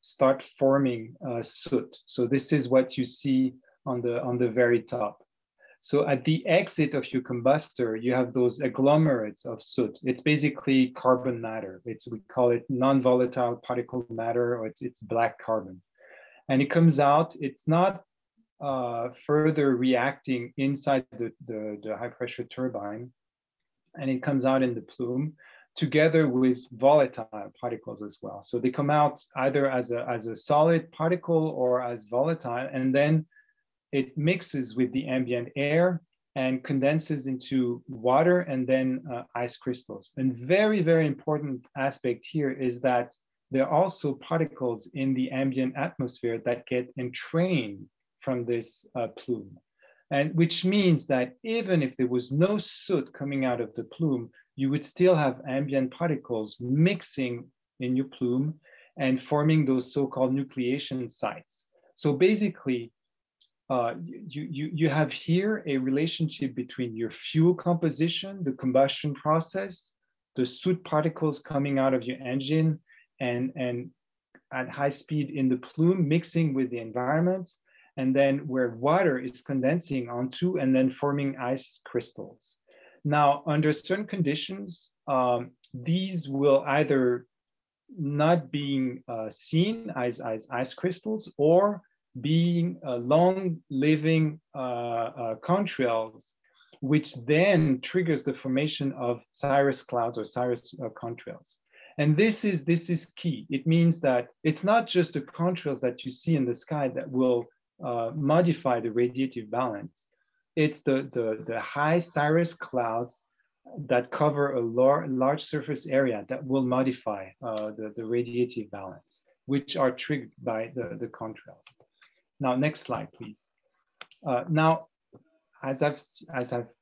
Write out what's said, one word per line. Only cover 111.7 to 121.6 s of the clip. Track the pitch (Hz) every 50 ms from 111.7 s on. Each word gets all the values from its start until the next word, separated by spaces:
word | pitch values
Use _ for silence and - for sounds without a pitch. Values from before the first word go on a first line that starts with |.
| - 143 147 156 165 175
cirrus | 170 - - 147 147 151 156 170 170 165 -
clouds | - - - - 127 120 113 113 117 123 120 - _ _ _ _ _ _ _ _ _ _ - - 190 139 113
that | 123 123 123 -
cover | - - 151 151 143 143 143 139 135
a | 123
lar-, | 117 113 117 123 127 135 143 147 156 147
large | 131 127 127 135 151 151 -
surface | - 156 147 - - 147 139 - 160
area | 135 135 139 127 110 101 98 -
that | 127 - 156
will | 127 131 135 131
modify, | 123 123 127 131 131 127 - - 110 104 98 95 95 - _
uh, | 139 120 110 107 107 107
the, | 107 110 110 107 107
the | 120
radiative | 113 110 120 120 120 117 120 120 123 123 - 117 104 98
balance, | - 98 98 92 92 - _ _ - - _ _ _ _ _
which | - 139 139 139 - - 160
are | 135 127
triggered | 127 - - - 151 135 120 - - - -
by | 120 113 110 113 117 123
the, | 127 113 104 98 82
the | 120 110
contrails. | - - 113 110 107 - - - - -